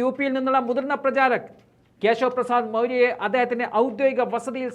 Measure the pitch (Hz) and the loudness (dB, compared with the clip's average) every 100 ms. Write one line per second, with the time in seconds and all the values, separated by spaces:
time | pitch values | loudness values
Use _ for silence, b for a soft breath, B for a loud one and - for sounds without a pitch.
0 | 247 262 277 262 262 262 240 247 269 277 | -2 0 -2 0 0 0 0 -2 -2 -2
1 | 269 254 262 226 - - _ _ _ _ | 0 2 2 2 -4 -20 _ _ _ _
2 | 202 226 254 254 240 240 226 220 240 254 | 0 2 0 -2 0 0 0 -2 0 2
3 | 247 - 202 254 247 240 240 214 262 214 | 2 2 -2 0 0 -2 0 2 0 2
4 | 269 240 220 226 247 254 254 | 0 2 -2 -2 -4 -6 -6